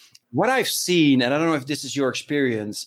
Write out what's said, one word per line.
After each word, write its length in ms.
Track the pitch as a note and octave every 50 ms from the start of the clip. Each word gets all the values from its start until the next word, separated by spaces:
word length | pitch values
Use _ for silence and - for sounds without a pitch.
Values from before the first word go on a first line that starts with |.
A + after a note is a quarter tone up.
| - _ - - _ _
What 180 | A#2+ C#3 G3+ B3
I've 180 | C4+ B3+ - -
seen, 540 | - - - F3+ F3+ E3+ D#3 C#3+ C3+ B2+
and 100 | A#2+ B2
I 60 | C#3 D3+
don't 80 | E3 E3
know 60 | D#3+
if 120 | C#3+ C3
this 160 | C#3+ C#3+ -
is 140 | - B2+ B2+
your 140 | C#3 C3+ B2+
experience, 760 | B2 - - - D3 D3 C#3 B2 A2+ G#2+ G#2 G#2 G2+ - -